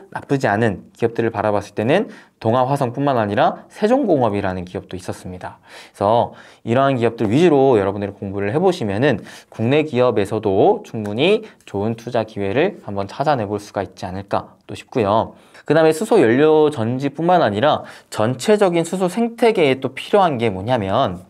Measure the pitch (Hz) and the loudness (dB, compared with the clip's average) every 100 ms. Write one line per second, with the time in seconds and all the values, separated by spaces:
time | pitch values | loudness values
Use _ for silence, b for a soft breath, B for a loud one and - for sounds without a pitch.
0 | - - - 139 127 101 117 90 - - | -12 -12 -4 -2 0 2 0 -2 -10 -4
1 | 117 - 113 104 104 104 - - 110 180 | -4 -2 -4 -2 -2 -2 -4 -4 0 0
2 | - B B - 110 123 127 143 123 135 | -2 B B -6 0 0 0 0 -2 -2
3 | 143 123 104 104 165 - - - 214 262 | -2 0 0 0 0 -2 -12 -4 0 0
4 | 226 147 117 101 98 92 90 95 - 92 | 2 0 0 0 -4 -6 -8 -10 -10 -12
5 | - 98 92 90 - - B B B - | -10 -12 -12 -14 -16 -18 B B B -2
6 | 101 117 101 B B B 117 123 135 127 | 2 2 0 B B B -2 2 2 2
7 | 117 117 110 127 180 139 135 113 98 101 | 0 0 0 4 4 6 6 4 2 -2
8 | 101 - 101 98 101 139 190 180 107 98 | -6 -8 -8 -6 -2 0 0 0 -2 0
9 | 143 107 - B B - 113 147 156 120 | 0 0 -6 B B -4 0 0 0 2
10 | 123 107 95 110 101 95 165 - - 117 | 2 2 -2 -2 0 2 2 0 -4 -10
11 | 101 110 170 220 214 B - 101 107 117 | -6 -2 0 0 -4 B -10 -6 -4 -6
12 | - 117 107 101 98 117 185 - - 98 | -4 -4 -4 -6 -4 -2 -2 -4 -10 -8
13 | 101 - 147 135 101 104 - 104 92 - | -8 -4 -2 -2 -2 -6 -6 -8 -8 -10
14 | 95 92 98 101 - _ - - - 135 | -12 -10 -6 -6 -6 _ -18 -18 -8 -2
15 | 98 110 98 B B B B 156 160 156 | 2 0 -2 B B B B 4 4 2
16 | 220 220 117 123 156 156 151 147 113 131 | 2 4 4 4 4 4 4 0 -4 -4
17 | 139 147 170 180 123 101 143 123 - B | -4 -2 2 2 2 2 2 0 -4 B
18 | B - 110 127 - 208 190 170 165 185 | B -4 -2 0 2 4 4 2 -2 -2
19 | 180 226 233 233 233 220 143 131 135 - | -2 -2 -4 0 2 4 2 2 -2 -8
20 | - 208 180 123 113 92 104 127 95 107 | 0 2 2 2 -2 -2 -2 -2 0 0
21 | 107 90 - | 0 -4 -14